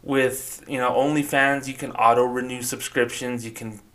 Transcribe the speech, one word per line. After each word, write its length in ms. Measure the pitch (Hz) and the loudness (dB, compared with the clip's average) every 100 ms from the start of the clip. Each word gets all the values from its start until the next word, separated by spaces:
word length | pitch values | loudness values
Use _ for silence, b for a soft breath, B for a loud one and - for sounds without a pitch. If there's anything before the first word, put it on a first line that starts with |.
With, 600 | - 135 127 123 - - - | 0 2 2 0 -10 -14 -8
you 100 | 135 | -2
know, 140 | 123 | 2
OnlyFans, 720 | 123 139 151 143 143 139 139 135 | 2 2 0 2 2 4 2 -4
you 80 | |
can 200 | 131 139 | -10 -8
auto-renew 680 | - 113 120 123 123 127 127 | 4 6 6 4 0 -4 -6
subscriptions, 800 | 123 123 - - 120 - 123 123 | -6 -6 -4 0 0 -2 -4 -4
you 80 | 113 | -8
can 280 | 113 113 104 - | -10 -12 -12 -20